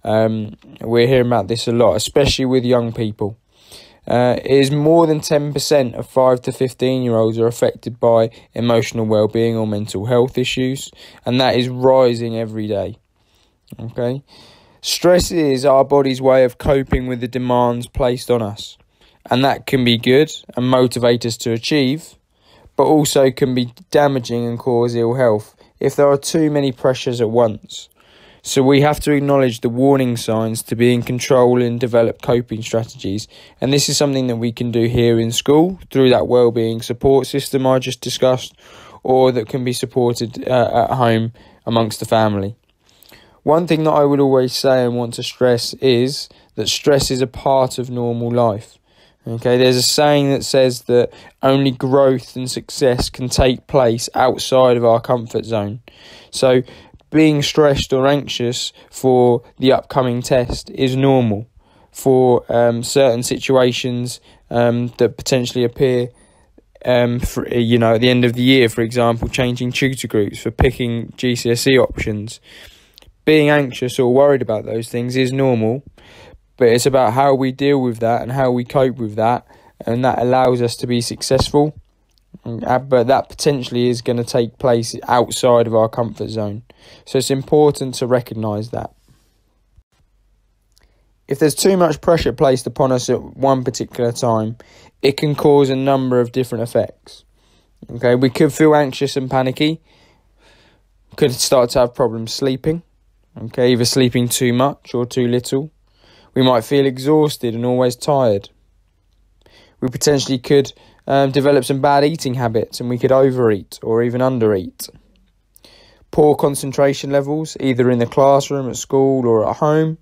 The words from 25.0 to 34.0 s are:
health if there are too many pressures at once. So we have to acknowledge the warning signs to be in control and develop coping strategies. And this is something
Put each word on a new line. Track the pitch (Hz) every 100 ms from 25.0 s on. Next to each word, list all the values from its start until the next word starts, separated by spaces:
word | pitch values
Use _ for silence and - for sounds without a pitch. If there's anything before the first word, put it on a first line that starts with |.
| 117
health | 131 123 107 - _ _ _
if | 139
there | 143 143
are | 139
too | - 165 151
many | 147 139
pressures | 123 135 127 - 120
at | 110
once. | 117 113 101 - - - _ _ _ - _
So | - 139
we | 135 139
have | 147 147
to | -
acknowledge | 143 143 139 131 113
the | 123
warning | 120 135 139 127 117
signs | - 110 113 110
to | -
be | 117 120
in | 120
control | 117 123 - 131 123 123
and | 120 117
develop | 120 117 117 -
coping | - 120 117 110
strategies. | 113 113 113 - 101 101 - - - _
And | 127
this | 143 139
is |
something | 147